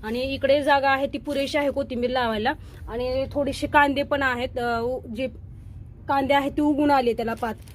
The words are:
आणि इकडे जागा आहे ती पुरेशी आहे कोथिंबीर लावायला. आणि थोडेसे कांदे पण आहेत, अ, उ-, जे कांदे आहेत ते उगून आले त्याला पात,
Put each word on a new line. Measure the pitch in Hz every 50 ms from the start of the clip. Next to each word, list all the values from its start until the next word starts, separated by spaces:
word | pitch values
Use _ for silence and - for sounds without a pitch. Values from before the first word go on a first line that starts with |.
| -
आणि | 220 226 247
इकडे | 262 269 277 269 277 262 269 294 277
जागा | 294 285 277 269 277
आहे | 269 269 285
ती | - -
पुरेशी | 269 220 294 285 277 277 262 -
आहे | 294 285 277
कोथिंबीर | 233 269 277 - 254 240 240 247
लावायला. | 254 262 247 233 220 208 214 254 302 - - - - - - -
आणि | 220 240 247 254 254 262 269 262
थोडेसे | - 285 285 277 269 - -
कांदे | 285 - 302 285 285 269 269 285
पण | - 294 277 277
आहेत, | 262 247 240 247 254 - 254
अ, | 240 240 233 233
उ-, | 233 247 254 247 - 247 220
जे | 220 262 247 - - - - - - - - - - - - - - -
कांदे | - 285 277 277 262 277
आहेत | 277 269 277
ते | 269 302
उगून | 302 294 302 269 302 294
आले | 285 269 254 233 220
त्याला | 233 233 226 226
पात, | 220 - 226 208 - - - -